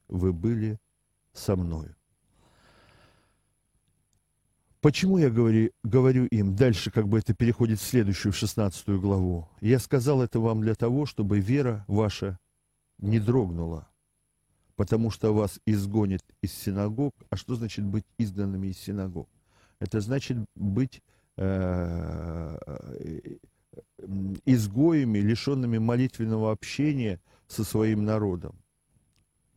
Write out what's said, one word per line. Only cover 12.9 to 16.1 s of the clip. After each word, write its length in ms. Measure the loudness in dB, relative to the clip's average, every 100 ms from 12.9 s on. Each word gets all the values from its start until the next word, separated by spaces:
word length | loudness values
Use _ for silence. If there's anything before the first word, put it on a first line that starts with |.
| -8
не 200 | 0 0
дрогнула, 680 | 2 2 0 -2 -6 -8 -12 _ _ _ _ _ _ _ _ -4
потому 340 | 0 2 0
что 240 | 0 2
вас 240 | 2 2 -2 0
изгонят 560 | 0 2 0 2